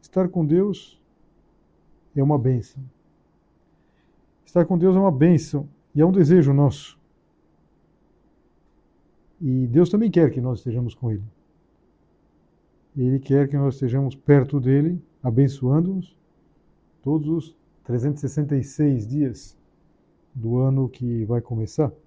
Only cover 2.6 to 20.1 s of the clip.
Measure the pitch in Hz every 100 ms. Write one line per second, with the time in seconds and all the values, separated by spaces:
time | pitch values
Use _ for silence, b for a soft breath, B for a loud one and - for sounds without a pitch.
2.6 | 101 135 131 _ _ _ _ _ _ _
3.6 | _ _ _ _ _ _ _ _ _ 175
4.6 | 170 180 180 185 196 131 160 165 - 143
5.6 | 143 _ _ 143 165 190 151 180 139 139
6.6 | 143 - - _ _ _ _ _ _ _
7.6 | _ _ _ _ _ _ _ _ _ _
8.6 | _ _ _ _ _ _ _ _ 151 131
9.6 | 127 127 175 208 226 175 156 - 123 120
10.6 | - 117 120 - 120 107 107 _ _ _
11.6 | _ _ _ _ _ _ _ _ _ _
12.6 | _ _ _ 139 127 135 135 139 139 143
13.6 | 139 135 131 127 135 - - 143 131 143
14.6 | 127 139 156 180 - _ 127 113 139 139
15.6 | 127 147 175 190 180 _ _ _ _ _
16.6 | _ _ _ _ 135 156 147 165 - _
17.6 | _ _ - 120 131 147 139 - 147 143
18.6 | 127 - 151 131 107 139 139 101 - _
19.6 | _ _ _ _ _